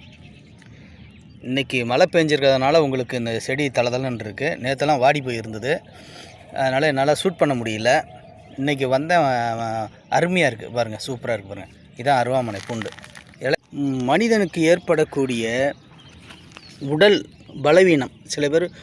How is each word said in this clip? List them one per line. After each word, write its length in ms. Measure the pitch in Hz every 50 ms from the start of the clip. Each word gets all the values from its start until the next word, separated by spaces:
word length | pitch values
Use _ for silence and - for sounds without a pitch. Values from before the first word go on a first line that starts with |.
| - - - - - - - - - - - - - - - - - - - - - - - - - - - - -
இன்னைக்கு 440 | 120 127 139 135 - - 127 120
மழை 200 | 113 123 135 180 180 -
பெஞ்சிருக்கிறதுனால 640 | 170 160 151 147 147 135 139 135 131 131 135 151
உங்களுக்கு 400 | 165 160 139 131 131 123 - -
இந்த 220 | 123 117 117 113 113
செடி 300 | - - 131 135 151 139
தளதளன்னு 520 | 120 127 120 123 120 127 135 131 123 110
இருக்கு. 380 | 107 107 101 - 131 156 170 - 120
நேத்தெல்லாம் 360 | 127 135 131 143 143 151 131
வாடி 220 | 120 135 147 147
போயிருந்தது, 580 | 135 127 123 113 110 110 110 107 101 131 160 190 - - - - - - - - - - - - - - -
அதனால 340 | - 135 131 131 131 147
என்னால 280 | 156 143 135 135 143 151 - -
ஷூட் 140 | 196 180
பண்ண 180 | - 175 151 139
முடியல. 480 | 123 117 113 110 110 110 120 135 160 - - - - - - - - - - -
இன்னைக்கு 320 | - 135 143 147 135 135 127
வந்தேன், 300 | 131 131 147 160 180 175
அஹ், 680 | 151 135 127 120 117 120 113 113 117 113 110 113 110 101 - - - -
அருமையா 360 | - 135 165 175 180 185 165
இருக்கு 240 | 135 113 107 - -
பாருங்க, 280 | 117 120 117 110 107 104 -
சூப்பரா 260 | - 131 117 - 120 117
இருக்கு 220 | 107 101 95 98
பாருங்க. 140 | 98 95 - - - - - -
இதான் 240 | - 120 139 143 127
அருவாமனை 400 | 120 120 127 131 123 117 104 98 98
பூண்டு. 240 | - 120 113 107 98 - - - - - - - - - -
இலை-, 180 | - 127 151 - _ _
ம், 340 | - 143 143 139 131 131 123
மனிதனுக்கு 580 | 123 143 175 220 233 226 214 202 165 - 175 160
ஏற்படக்கூடிய 1120 | 160 175 180 175 - 170 151 156 151 - 147 135 127 123 117 113 113 113 127 135 143 - - - - - - - - - - - - - - - - - - - - - -
உடல் 460 | 143 139 147 156 185 208 202 160 - - - - - - - - 131
பலவீனம், 480 | 147 156 180 190 185 165 143 123 - - - -
சில 240 | - - 160 147 143
பேர் 220 | 143 165 175 170 - -